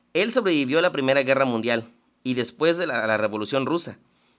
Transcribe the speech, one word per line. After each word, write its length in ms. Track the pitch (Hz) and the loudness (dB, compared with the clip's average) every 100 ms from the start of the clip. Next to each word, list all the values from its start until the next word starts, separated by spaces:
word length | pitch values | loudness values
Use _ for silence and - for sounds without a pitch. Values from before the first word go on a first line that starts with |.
| _ | _
Él 200 | 160 220 | -2 0
sobrevivió 480 | 247 202 156 131 151 | 0 2 2 2 2
a 20 | |
la 100 | 180 | 2
Primera 300 | 165 131 135 | 2 2 2
Guerra 220 | 131 135 | 2 2
Mundial 480 | 135 120 113 117 113 - _ _ | 2 0 0 -2 -4 -14 _ _
y 100 | 127 | -4
después 420 | 123 117 - 160 170 | -2 -4 -2 0 0
de 100 | 170 | -2
la, 200 | 120 110 | -2 0
la 100 | 107 | 0
Revolución 480 | 107 107 104 135 | 0 -4 -4 -2
Rusa. 340 | 131 165 147 101 _ _ _ | -2 -4 -6 -14 _ _ _